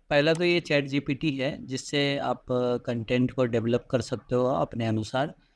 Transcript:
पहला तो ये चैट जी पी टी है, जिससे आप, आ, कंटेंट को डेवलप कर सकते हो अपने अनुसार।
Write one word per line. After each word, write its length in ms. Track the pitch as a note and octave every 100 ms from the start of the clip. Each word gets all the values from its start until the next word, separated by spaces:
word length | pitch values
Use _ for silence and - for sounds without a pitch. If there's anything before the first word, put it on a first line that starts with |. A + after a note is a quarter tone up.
| -
पहला 240 | D3 D3+
तो 100 | E3
ये 160 | F3 F3
चैट 260 | - D3 C#3+
जी 140 | C#3
पी 140 | C#3+
टी 220 | C3+ D#3+ C3+
है, 300 | C3 - -
जिससे 520 | B2+ - D3 C#3+ C#3
आप, 340 | C3 B2 -
आ, 240 | B2+ B2 A#2+
कंटेंट 560 | - A#2 G#2+ B2 B2+
को 120 | B2
डेवलप 440 | B2+ A#2 A2+ A#2+ -
कर 100 | B2+
सकते 340 | - A#2 -
हो 100 | B2
अपने 420 | B2+ D#3 D3 - A2+
अनुसार। 480 | A2 G#2+ B2+ D#3 - _